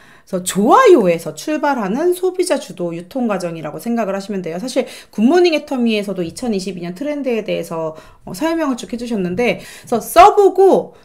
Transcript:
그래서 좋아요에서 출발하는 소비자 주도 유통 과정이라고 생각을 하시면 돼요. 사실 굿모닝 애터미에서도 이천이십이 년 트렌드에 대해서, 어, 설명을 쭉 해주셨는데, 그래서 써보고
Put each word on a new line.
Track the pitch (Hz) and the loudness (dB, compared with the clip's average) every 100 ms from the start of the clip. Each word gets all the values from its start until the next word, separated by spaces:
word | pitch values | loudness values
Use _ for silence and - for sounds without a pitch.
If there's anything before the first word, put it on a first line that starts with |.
| _ _ - | _ _ -8
그래서 | 185 | -8
좋아요에서 | 180 180 220 415 523 339 185 165 165 | -4 0 4 6 8 6 6 0 -4
출발하는 | - - 302 294 269 190 240 349 | -10 -4 -2 0 -2 -2 -2 -2
소비자 | 359 370 370 349 - | 0 -2 -2 -2 -2
주도 | - - 175 | -4 -8 -8
유통 | 165 180 269 240 | -8 -8 -4 -2
과정이라고 | 190 180 165 151 160 | -2 -4 -8 -10 -10
생각을 | 233 233 196 | -6 -4 -2
하시면 | 190 190 196 | -4 -6 -8
돼요. | 180 170 | -6 -8
사실 | 247 262 - - - | -4 -4 -4 -8 -12
굿모닝 | - 233 349 349 | 0 2 4 4
애터미에서도 | 302 294 262 233 214 202 185 | 0 -4 -2 0 -2 -4 -6
이천이십이 | 170 165 247 196 196 185 | -6 -6 -6 -4 -6 -10
년 | 170 | -10
트렌드에 | 180 285 294 262 226 | -8 -8 -6 -4 -4
대해서, | 208 170 170 165 160 - - _ | -4 -6 -6 -6 -8 -10 -20 _
어, | - | -14
설명을 | 180 320 330 294 240 | -6 -4 -2 -2 -4
쭉 | 214 | -8
해주셨는데, | 233 240 226 180 180 240 156 - - | -10 -6 -4 -4 -2 -2 -2 -8 -16
그래서 | - 226 | -4 -4
써보고 | 214 330 403 415 392 381 381 214 - - | 2 6 6 8 4 6 6 6 0 -14